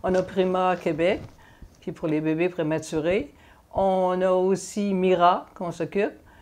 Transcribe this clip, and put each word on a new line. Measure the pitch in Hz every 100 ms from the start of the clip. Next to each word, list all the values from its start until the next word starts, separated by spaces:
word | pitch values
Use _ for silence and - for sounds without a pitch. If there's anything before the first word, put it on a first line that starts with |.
On | 185
a | 185
Prima | 185 190 185 185 185 180
Québec, | 175 156 170 311 - - - - - -
qui | -
est |
pour | 170 165
les | 151
bébés | 156 156 175
prématurés. | 175 156 156 156 160 156 202 285 - - - _ -
On | 190 190 185 185
a | 185
aussi | 185 185 190 - 214 202
Mira, | 190 185 180 175 208 -
qu'on | - 175
s'occupe. | 165 156 202 226 - - -